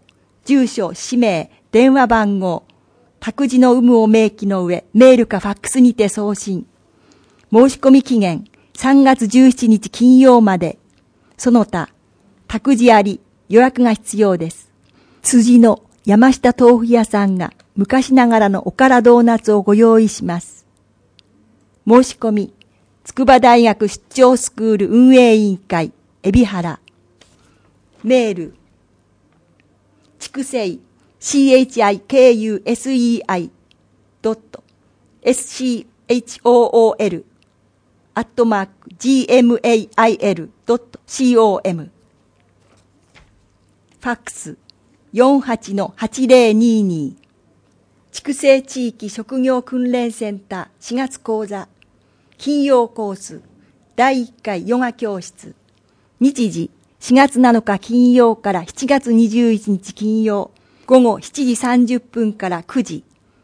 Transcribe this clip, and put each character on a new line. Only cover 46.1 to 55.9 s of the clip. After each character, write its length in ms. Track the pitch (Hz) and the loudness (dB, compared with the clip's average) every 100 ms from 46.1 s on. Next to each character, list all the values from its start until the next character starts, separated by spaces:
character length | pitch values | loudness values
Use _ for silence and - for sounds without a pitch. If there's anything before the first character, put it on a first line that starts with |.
| - 254 | -4 2
零 260 | 254 233 | 4 4
二 300 | 214 233 220 | 2 0 0
二。 340 | 196 165 139 - _ _ _ _ _ _ _ _ _ | -2 -4 -8 -12 _ _ _ _ _ _ _ _ _
筑 220 | - - | -14 -10
西 300 | 269 277 269 | -2 0 0
地 240 | 269 262 240 | -2 -10 -10
域 200 | - 214 | -10 -16
職 320 | 214 220 262 | -16 -10 -6
業 200 | 254 254 | -4 -4
訓 300 | 247 254 247 | -6 -6 -4
練 200 | 247 240 | -4 -6
セ 200 | 220 214 | -8 -10
ン 80 | 202 | -12
タ 180 | 196 190 | -14 -16
ー、 100 | - _ | -16 _
四 160 | - 240 | -10 -8
月 240 | 262 - | -8 -10
講 260 | - 220 208 | -10 -8 -8
座。 220 | 202 - _ _ _ _ _ _ _ | -12 -16 _ _ _ _ _ _ _
金 260 | 277 294 | -6 -2
曜 260 | 277 254 233 | 0 0 -2
コ 220 | 233 208 | -6 -10
ー 40 | 190 | -10
ス、 260 | - 151 _ _ _ _ _ - | -16 -20 _ _ _ _ _ -4
第 280 | 254 269 | -2 -2
一 100 | 233 _ | -6 _
回 260 | 220 190 185 | -10 -8 -6
ヨ 100 | 240 | -6
ガ 140 | 254 | -6
教 300 | - 220 196 | -8 -10 -10
室。 340 | - - - - _ _ _ | -14 -20 -20 -20 _ _ _